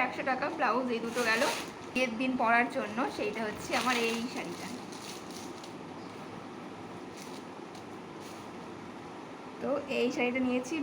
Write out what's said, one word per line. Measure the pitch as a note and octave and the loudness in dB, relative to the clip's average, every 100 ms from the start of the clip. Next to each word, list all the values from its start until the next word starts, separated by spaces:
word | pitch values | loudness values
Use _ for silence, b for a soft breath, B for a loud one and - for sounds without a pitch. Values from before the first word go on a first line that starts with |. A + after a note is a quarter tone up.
একশো | B3+ - C#4 | 6 2 0
টাকা | B3+ C#4+ D#4+ | 2 0 2
ব্লাউজ। | B3+ A#3 B3+ | 4 4 4
এই | A#3 A3+ | 0 0
দুটো | A#3 A#3 | 2 4
গেল | A3+ D4+ - - - - | 6 4 2 -4 -8 -2
বিয়ের | B3 B3+ A3 | 2 2 2
দিন | C4 B3+ | 2 4
পরার | A#3 A#3 B3 C4+ | 8 8 6 2
জন্য, | G#3+ G#3+ D#4 - | 0 0 0 0
সেইটা | G#4 - A3 | -2 0 -2
হচ্ছে | G#3 - C#4 | -2 0 2
আমার | A#3 A#3+ A#3 | 4 4 4
এই | A#3 A#3 | 2 0
শাড়িটা। | - E3+ E3+ - - - - - - - - - F4 - - - - - - - - - - - - - - - - - - - - - - - - - - - - - - - - - - - - - - - - | -4 -4 -6 -6 -6 -8 -8 -8 -8 -8 -8 -8 -8 -10 -10 -10 -10 -10 -10 -10 -10 -10 -10 -10 -10 -10 -10 -10 -10 -10 -10 -10 -10 -10 -10 -10 -10 -10 -10 -10 -10 -10 -10 -10 -10 -10 -10 -10 -10 -10 -10 -10 -4
তো | A#3 C#4+ C4+ A#3 | 2 2 2 4
এই | A#3+ - | 4 4
শাড়িটা | A#3+ B3+ B3+ | 4 4 4
নিয়েছি | B3+ B3+ E4 | 2 2 0